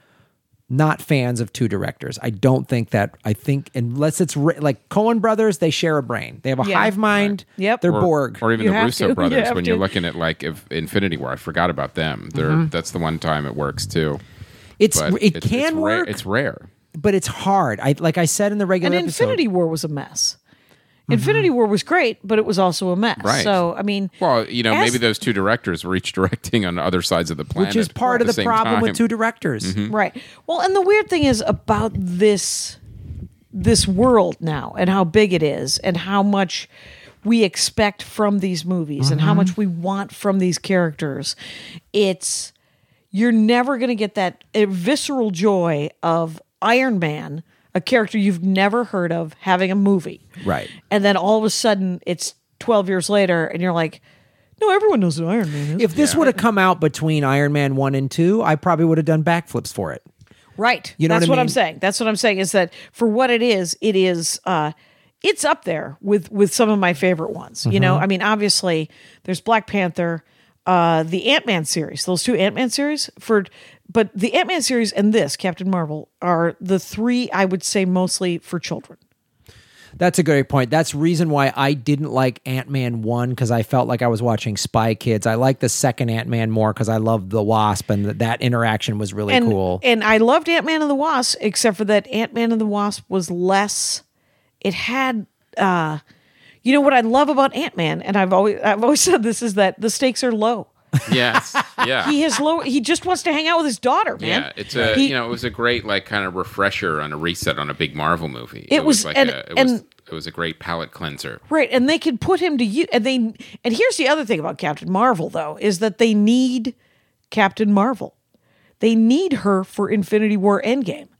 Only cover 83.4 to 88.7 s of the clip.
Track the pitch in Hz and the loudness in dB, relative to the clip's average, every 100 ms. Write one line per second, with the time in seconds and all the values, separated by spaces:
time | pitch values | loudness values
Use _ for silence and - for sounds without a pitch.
83.4 | 117 117 113 131 120 120 123 113 120 110 | 0 0 2 0 2 0 0 0 0 -2
84.4 | - 101 - 113 113 110 - 110 113 113 | -2 -6 -2 0 0 0 -2 0 0 2
85.4 | 131 131 127 - 139 117 120 113 110 117 | 2 2 0 0 0 0 -2 -2 -2 -2
86.4 | 113 110 107 104 110 110 110 113 95 110 | 0 2 0 0 0 0 0 0 -2 -2
87.4 | 104 110 107 98 - 104 101 104 113 120 | 0 2 2 0 -2 -2 -2 -2 -2 0
88.4 | 127 120 113 | 0 0 0